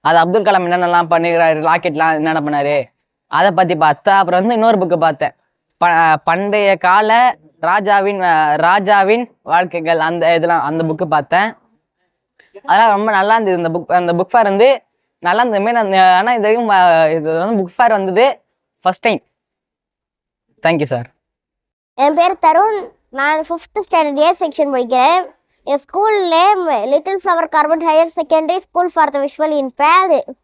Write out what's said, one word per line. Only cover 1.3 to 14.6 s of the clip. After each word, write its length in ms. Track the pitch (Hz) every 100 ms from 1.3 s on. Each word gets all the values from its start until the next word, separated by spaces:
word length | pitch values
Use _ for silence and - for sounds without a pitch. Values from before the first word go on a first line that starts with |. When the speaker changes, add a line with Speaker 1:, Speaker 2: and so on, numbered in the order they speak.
| 170 165 156
Speaker 1:
ராக்கெட்லாம் 520 | 156 170 175 151 160
என்னென்ன 260 | 156 160 160
பண்ணாரு, 440 | 147 147 143 147 123 _ _ _ _
அதை 240 | 151 190
பத்தி 240 | 170 180 165
பார்த்தேன். 400 | 156 143 - 196
அப்புறம் 240 | 180 180
வந்து 160 | 208 233
இன்னொரு 220 | 226 190
புக்கு 220 | 180 170
பார்த்தேன், 340 | 160 156 151 _ _ _ _ _
ப-, 380 | 175 165 165 156
பண்டைய 520 | - 170 202 208 202 196
கால 640 | 180 190 214 226 247 - _ _
ராஜாவின், 640 | - 202 202 202 196 202
அ, 340 | 180 156 156 147
ராஜாவின் 760 | 170 202 196 202 196 233 240 _
வாழ்க்கைகள், 580 | - 165 180 170 160 165
அந்த 360 | 156 170 165 170
இதெல்லாம், 260 | 170 165
அந்த 220 | 135 165
புக்கு 220 | 160 156 151
பார்த்தேன். 480 | 151 139 175 214 - _ _ _ _ _ _ _ _ _ -
அதெல்லாம் 320 | - 190 226 202
ரொம்ப 160 | 214
நல்லா 240 | 202 196 226
இருந்தது. 220 | 208 180
இந்த 220 | 165 170
புக், 160 | 160 180
அந்த 180 | 175
புக் 240 | 170 185 240
ஃபேர் 60 |
வந்து 380 | 208 196